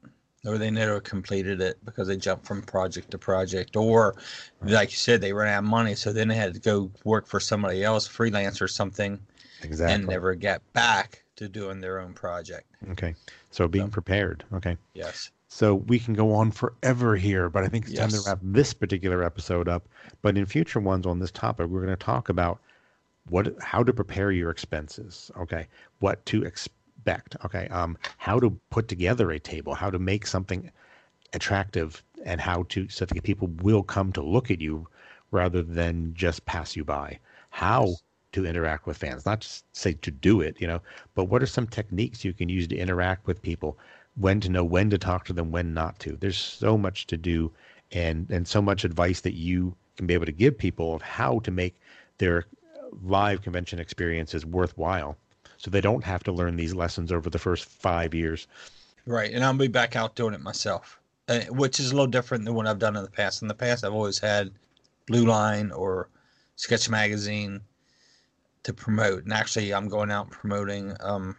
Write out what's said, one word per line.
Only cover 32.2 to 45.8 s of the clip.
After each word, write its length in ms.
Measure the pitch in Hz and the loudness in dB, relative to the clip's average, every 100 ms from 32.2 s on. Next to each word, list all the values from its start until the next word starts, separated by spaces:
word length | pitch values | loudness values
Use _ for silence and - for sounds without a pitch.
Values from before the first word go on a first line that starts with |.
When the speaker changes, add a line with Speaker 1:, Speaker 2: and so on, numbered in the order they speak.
Speaker 2:
and 160 | - 87 | -6 -4
how 240 | 87 87 85 | -2 -2 -2
to, 180 | 98 95 | -4 -6
so 160 | - | -4
that 180 | 92 87 | -4 -2
people 260 | - 98 92 82 | -2 -2 -4 0
will 200 | 98 107 | 4 4
come 300 | 95 98 95 | 4 0 0
to 100 | 95 | -2
look 280 | 73 113 120 | 0 2 2
at 100 | 92 | -2
you 260 | 76 78 82 - - - _ | -2 -6 -10 -18 -20 -20 _
rather 320 | 95 90 90 | 0 2 0
than 520 | 82 85 85 85 82 | 0 0 0 0 -4
just 300 | 82 87 78 - | 0 0 0 -4
pass 300 | 87 76 - | -6 -6 -6
you 80 | |
by. 340 | 76 71 71 - _ - - | -4 -4 -6 -12 _ -20 -14
How 360 | - 87 127 104 | -2 2 4 2
Speaker 1:
Yes. 160 | 87 _ _ _ | 0 _ _ _
Speaker 2:
to 140 | 98 87 | -4 -2
interact 400 | 85 80 76 - | 0 0 -2 -6
with 100 | 73 | -6
fans, 300 | 76 71 95 | -8 -4 -2
not 140 | 107 | -2
just 240 | - - - - | -4 -16 -16 -4
say 160 | 95 | -2
to 180 | 76 - | -2 -6
do 300 | 71 92 107 | 2 6 6
it, 180 | 78 - | 4 -2
you 80 | 85 | -4
know, 140 | 85 - - - | -4 -8 -20 -6
but 100 | - | -2
what 180 | 92 123 | 2 2
are 40 | 131 | 2
some 200 | - 113 | -2 -4
techniques 580 | 113 104 110 107 - | -4 -4 -2 -2 -2
you 80 | 98 | -6
can 160 | 92 87 | -2 -2
use 180 | 92 85 | 0 -2
to 80 | |
interact 520 | 85 90 90 92 92 - | -2 -2 0 0 0 -2
with 160 | 87 | -4
people, 340 | 90 82 78 - - - _ | -4 -4 -6 -8 -14 -20 _
when 260 | - 95 104 | 0 4 4
to 80 | 92 | 4
know 160 | 90 | 2
when 240 | 85 87 104 | 4 4 4
to 80 | 101 | 2
talk 300 | 92 90 - | 0 -2 -2
to 80 | |
them, 160 | 85 82 | -4 -2
when 240 | 85 87 | -2 -2
not 240 | 80 | -2